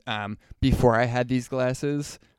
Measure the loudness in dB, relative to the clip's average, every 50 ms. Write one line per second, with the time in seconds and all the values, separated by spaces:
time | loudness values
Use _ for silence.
0 | -8 -8 -6 -6 -6 -8 -10 -12 _ _ -6 _ 2 2 4 6 6 4 6 4
1 | 2 0 0 -2 -2 0 -2 -4 -4 -6 -6 -4 -2 -2 -2 -4 -4 -4 -4 -4
2 | -6 -8 -14 -18 _ _ _